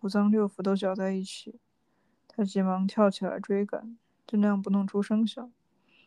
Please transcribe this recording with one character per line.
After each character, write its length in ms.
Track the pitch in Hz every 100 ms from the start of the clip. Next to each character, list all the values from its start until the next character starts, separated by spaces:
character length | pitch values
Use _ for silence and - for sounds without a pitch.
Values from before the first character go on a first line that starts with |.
五 80 | 202
脏 220 | 208 208
六 180 | 220 202
腑 140 | -
都 120 | 185
搅 220 | 196 190 190
在 160 | 190
一 100 | 190
起， 380 | 196 - - 233 _ _ _ _ _ _ _
他 160 | -
急 180 | 196 196
忙 260 | 190 185 190
跳 200 | - 208
起 160 | -
来 140 | 185 -
追 260 | - 202
赶， 320 | 208 - 226 233 _ _ -
尽 140 | 214
量 200 | 208 202
不 100 | 196
弄 140 | 202
出 160 | 196 202
声 240 | 202 220
响。 280 | 220 - 240 - _ _ _ _